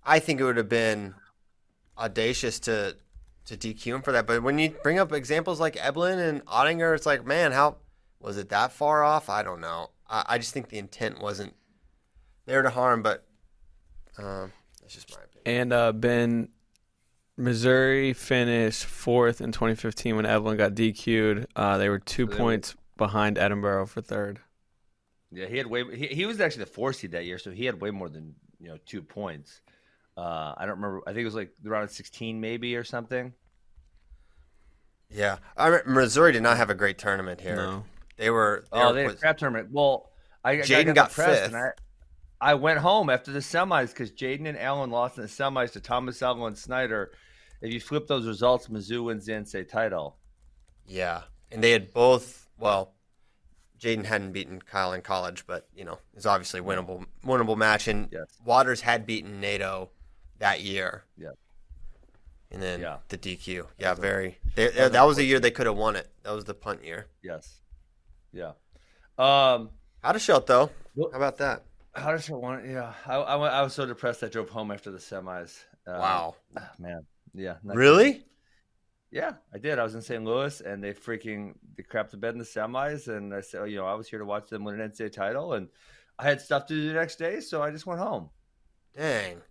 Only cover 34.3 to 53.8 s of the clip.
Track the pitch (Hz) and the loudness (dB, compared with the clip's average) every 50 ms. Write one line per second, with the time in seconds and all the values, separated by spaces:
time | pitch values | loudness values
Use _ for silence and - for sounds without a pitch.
34.3 | _ _ - _ _ _ _ - _ _ _ _ _ _ _ _ 107 104 104 101 | _ _ -20 _ _ _ _ -20 _ _ _ _ _ _ _ _ -6 -2 -2 -2
35.3 | 98 - - - - - - 160 170 170 - 131 131 135 131 113 101 139 165 170 | -2 -4 -10 -20 -4 0 4 4 4 4 2 4 4 4 4 4 6 6 6 8
36.3 | 135 113 110 117 117 117 117 101 101 92 101 98 95 - - 104 98 98 92 92 | 6 6 6 4 6 6 4 2 2 2 2 0 0 0 -2 -2 -2 -2 -4 -8
37.3 | 90 90 - 90 90 90 95 92 95 98 101 - - - - - - - 110 113 | -8 -8 -6 -6 -4 -4 -4 -4 -6 -8 -12 -14 -18 -20 -20 -20 -10 -2 0 2
38.3 | 117 113 110 104 104 95 - - - 113 123 123 120 135 139 123 101 - 151 156 | 4 4 4 4 2 0 -6 -4 2 4 4 6 6 4 0 -2 -2 0 0 0
39.3 | 151 - 156 135 120 113 113 107 131 143 143 139 131 113 - - _ - - _ | 0 2 -2 -4 -4 -4 -8 -6 0 4 4 4 4 2 -4 -12 _ -20 -20 _
40.3 | - _ _ 127 139 147 143 135 135 147 160 160 156 147 135 - - - 156 180 | -20 _ _ 0 0 0 4 4 6 6 6 6 8 8 6 6 6 2 4 4
41.3 | - 113 95 110 113 117 123 131 - - - - - _ - _ - - - - | 6 4 2 0 -2 -4 -4 -4 -4 -8 -16 -20 -20 _ -20 _ -20 -20 -20 -20
42.3 | - - 123 143 151 139 135 160 160 147 143 175 196 220 196 147 127 127 - - | -10 0 4 4 4 4 4 2 2 4 4 4 4 4 4 4 0 0 0 -6
43.3 | 139 143 139 - - 165 185 190 180 147 127 120 - - 123 104 - - 135 127 | -8 -8 -8 -2 0 0 0 2 2 2 0 0 -4 -10 -10 -10 -8 -8 -6 -6
44.3 | 135 143 156 156 147 123 104 131 139 143 135 123 117 120 120 127 - 127 110 104 | -6 -6 -6 -8 -8 -6 -4 -4 -2 -2 -4 -2 -2 -2 -2 -2 -4 -10 -14 -14
45.3 | - - 139 139 135 131 123 117 - 101 - - 123 123 127 127 123 - 135 127 | -6 -4 -4 -2 0 0 -2 -2 -4 -12 -6 -2 -2 -2 -2 -4 -8 -4 -2 -2
46.3 | 123 117 120 113 104 - - - 127 127 131 117 110 107 98 - - - _ - | -2 -2 -6 -8 -8 -10 -10 -6 -4 -4 -2 -2 -2 -4 -6 -8 -12 -20 _ -20
47.3 | - - _ - - - - 117 117 117 - - 147 151 147 - 147 131 113 113 | -20 -20 _ -20 -20 -12 -10 -8 -8 -8 -8 -4 -6 -6 -2 -2 -2 -2 -2 -4
48.3 | 110 95 117 123 127 123 - - 110 107 95 98 117 120 117 117 113 107 98 107 | -4 2 4 4 4 2 0 -8 -10 -10 -8 -6 -6 -4 -4 -4 -6 -6 -6 -8
49.3 | 110 107 104 101 - 98 92 - - 110 113 107 92 82 73 71 - _ _ - | -8 -8 -8 -8 -10 -10 -10 -4 -2 -2 -2 0 -2 -4 -6 -8 -12 _ _ -20
50.3 | _ _ _ - _ _ _ _ _ _ _ - 92 92 92 87 85 87 85 - | _ _ _ -20 _ _ _ _ _ _ _ -10 -6 -4 -4 -4 -4 -6 -10 -16
51.3 | - - _ _ 113 110 110 117 117 110 95 95 _ 120 120 127 127 120 127 - | -20 -20 _ _ -4 2 6 6 6 6 2 -2 _ 6 8 8 8 6 2 -6
52.3 | - - - _ _ - 113 107 101 98 95 - _ _ _ _ _ _ _ _ | -18 -20 -20 _ _ -2 0 2 2 2 0 -6 _ _ _ _ _ _ _ _
53.3 | _ _ _ _ _ _ _ _ _ _ | _ _ _ _ _ _ _ _ _ _